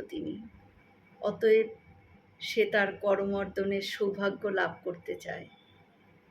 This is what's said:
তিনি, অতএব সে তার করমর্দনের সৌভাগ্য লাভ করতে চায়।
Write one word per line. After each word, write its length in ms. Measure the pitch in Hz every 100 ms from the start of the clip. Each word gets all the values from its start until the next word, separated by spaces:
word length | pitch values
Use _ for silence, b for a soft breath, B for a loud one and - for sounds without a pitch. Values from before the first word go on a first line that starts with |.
| -
তিনি, 240 | 320 - 208 226 - - _ _ _ _ -
অতএব 480 | 208 202 226 220 226 - - - - - _ -
সে 220 | - 233 208
তার 140 | 214 196 -
করমর্দনের 800 | 202 196 196 196 196 196 196 196 196
সৌভাগ্য 480 | - 202 196 202 - 208 190
লাভ 140 | 170 -
করতে 320 | - 175 - -
চায়। 220 | - 170 - - _ _ _ _ _ _ _